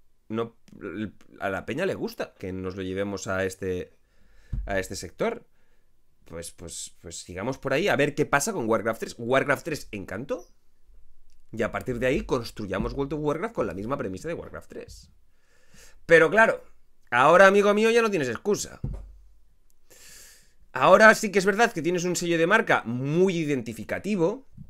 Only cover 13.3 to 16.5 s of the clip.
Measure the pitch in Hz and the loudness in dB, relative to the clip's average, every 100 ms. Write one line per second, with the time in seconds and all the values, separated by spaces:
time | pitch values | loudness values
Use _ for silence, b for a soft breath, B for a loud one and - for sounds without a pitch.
13.3 | 147 214 220 117 87 107 139 113 92 156 | -4 -6 -4 -6 -6 -6 -6 -6 -8 -10
14.3 | 156 - 80 - - - - - - - | -10 -12 -14 -14 -16 -18 -20 -20 -20 -20
15.3 | b b b b b b b - 165 160 | b b b b b b b 6 6 8
16.3 | 190 220 | 6 4